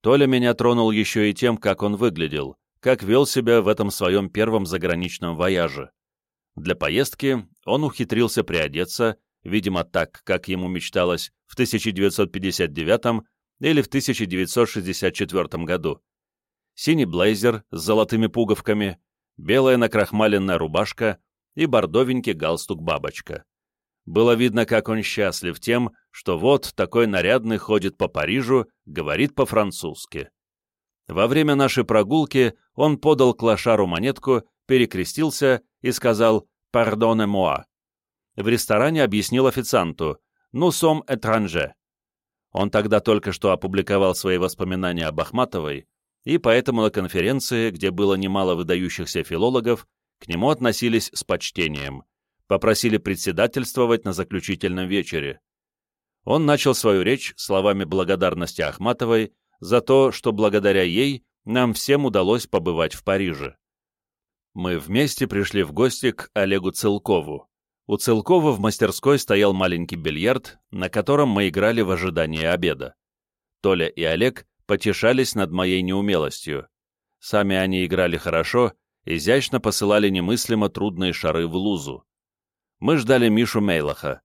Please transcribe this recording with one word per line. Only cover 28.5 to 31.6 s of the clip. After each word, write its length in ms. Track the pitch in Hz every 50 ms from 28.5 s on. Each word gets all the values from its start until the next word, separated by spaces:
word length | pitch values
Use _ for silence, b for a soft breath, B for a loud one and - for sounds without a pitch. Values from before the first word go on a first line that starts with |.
| 135 131 120 _ _ _ _
говорит 500 | - 76 73 80 76 73 82 131 143 -
по-французски. 960 | - 135 - - 110 104 101 - - - 82 73 - - - - 76 69 - _ _ _ _ _ _ _ _ _ _ _ _ _ _ _ _
Во 180 | - 82 101
время 280 | 117 131 151 156 151 143
нашей 300 | 139